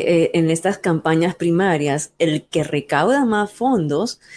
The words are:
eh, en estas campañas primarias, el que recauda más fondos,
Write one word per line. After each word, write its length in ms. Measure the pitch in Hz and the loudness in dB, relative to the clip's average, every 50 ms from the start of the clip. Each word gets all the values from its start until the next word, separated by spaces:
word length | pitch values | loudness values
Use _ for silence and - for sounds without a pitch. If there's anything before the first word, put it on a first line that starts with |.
| - | 2
eh, 240 | - 175 165 165 165 - | 2 2 2 2 2 2
en 160 | 170 165 160 | 0 2 2
estas 280 | 165 165 - 190 208 | 0 0 0 -2 -2
campañas 580 | - - 185 160 151 - 160 160 160 170 175 165 | -2 -2 -2 -2 0 0 0 0 2 0 0 -2
primarias, 760 | - 175 170 170 175 196 190 165 147 147 143 139 147 - - _ - | -2 -2 0 2 2 2 2 0 0 0 0 -2 -2 -4 -6 _ -2
el 260 | 165 165 151 147 - _ | 0 0 0 -2 -4 _
que 140 | - 160 147 | -2 -2 -2
recauda 640 | - 147 143 143 - 151 143 165 220 269 285 269 | -2 -4 -6 -4 -2 0 0 2 2 2 2 2
más 260 | 226 214 208 208 202 | 0 0 0 -2 -4
fondos, 720 | - - 233 269 262 196 156 143 143 156 214 - - - _ - - | -4 -4 -2 0 0 0 0 0 -2 -2 -2 -4 -6 -12 _ -20 -20